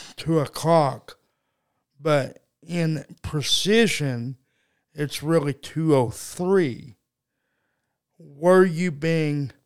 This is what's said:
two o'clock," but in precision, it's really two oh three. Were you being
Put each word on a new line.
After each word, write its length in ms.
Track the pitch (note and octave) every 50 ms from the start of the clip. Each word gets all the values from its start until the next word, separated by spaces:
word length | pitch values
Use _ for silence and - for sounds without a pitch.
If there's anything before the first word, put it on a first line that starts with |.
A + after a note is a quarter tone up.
| - - -
two 240 | - - D#3 E3 D#3
o'clock," 800 | C3+ - - - - E3 E3+ D#3+ D3 C3 - A2+ - - - _ _ _ _ _ _ _ _ _ _ _ _ _ _ _ _ C3+
but 420 | C#3+ D#3 D3 C#3 C3 B2+ - - _ _ _ _ -
in 380 | E3 F3 F3 E3 D#3+ D#3 D3 - - - -
precision, 1120 | - - D#3 D3+ C3 - - - - F3+ G#3+ A#3 A3+ F#3 - - D3 C3+ B2 A#2 A#2 C3 B2+ - _ _ _ _ _ _ _ _ _ _ _
it's 280 | D3 D3 C#3 - -
really 320 | C#3 D3+ E3 D#3+ C#3+ C#3+ C3+
two 400 | - - - - D#3 D#3+ D#3+ C#3+
oh 160 | C3+ A#2+ A2
three. 840 | - - - - - - F3+ F#3 G3 F#3+ E3+ C3 A2 A#2 - B2 - _ _ _ _ _ _ _ _ _ _ _ _ _ _ _ _ _ _ _ _ _ _ _ _ _
Were 460 | E3 D3 C#3+ C#3+ D#3+ F3+ F#3 F#3 F#3+
you 260 | F#3 D#3+ E3 F3+ F3+
being 640 | C#3+ C#3+ D#3 E3 E3 D#3+ D#3 D3 D3 D3 C#3+ B2 - _ _